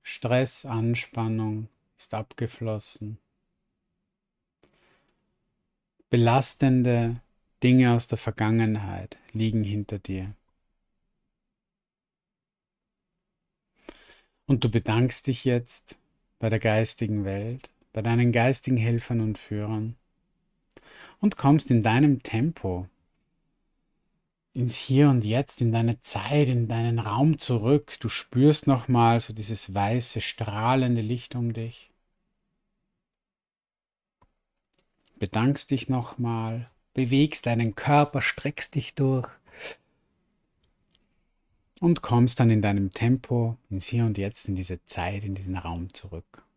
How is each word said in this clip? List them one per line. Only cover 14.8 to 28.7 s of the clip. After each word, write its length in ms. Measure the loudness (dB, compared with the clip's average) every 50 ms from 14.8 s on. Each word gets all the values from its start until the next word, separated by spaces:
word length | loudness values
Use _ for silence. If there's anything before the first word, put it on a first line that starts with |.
| 0 2 2 2 2 2 0 -4 -4
dich 160 | -4 -6 -2 0
jetzt 540 | 0 0 0 -2 -6 -12 -14 _ -16 -20 _ _ _ _ _ _ _ _ _
bei 100 | -2 -2
der 100 | -2 0
geistigen 680 | 2 2 2 2 2 0 -2 -4 -4 -2 -2 -2 -2
Welt, 440 | -4 -4 -6 -6 -8 -10 -12 -14 -20 _ _ _ _ -8
bei 80 | -4
deinen 300 | -2 0 2 4 4 4
geistigen 460 | 4 4 4 4 2 0 0 0 0
Helfern 440 | 2 2 0 0 -2 -2 -4 -2 -2
und 160 | -2 -2 -4
Führern 580 | -6 -8 -8 -6 -6 -4 -4 -4 -4 -4 -6 -10 _ _ _ _ _ _ _ _ _ _ _ _ _ _ _ _ -20 _ -20 -20 -20 -20 -20 -8 _
und 180 | -2 -2 0
kommst 340 | 2 2 4 4 4 4 2
in 100 | 2 4
deinem 400 | 4 4 4 4 4 4 2 0
Tempo 680 | _ -4 -2 0 0 0 -2 -4 -4 -4 -4 -4 -6 -10 _ _ _ _ _ _ _ _ _ _ _ _ _ _ _ _ _ _ _ _ _ _ _ _ _ _ _ _ _ _ _ _ _
ins 220 | -4 -4 -2 -4
Hier 340 | -6 -2 0 4 6 6 6
und 160 | 4 2 0
Jetzt, 360 | 0 0 -2 -2 -4 -4 -2
in 100 | 0 0
deine 280 | 2 2 2 0 -2 -2
Zeit, 480 | -4 -6 -6 -4 -4 0 2 2 2
in 200 | 2 2 0 0
deinen 320 | -2 -2 -2 0 0 -2 -2
Raum 380 | -2 -2 0 2 2 2 2 0
zurück. 580 | 0 0 0 0 2 2 2 2 0 -4 -16 -8
Du 80 | -6
spürst 600 | -6 -6 -6 -10 _ 2 4 6 6 6 4 2
nochmal 520 | 2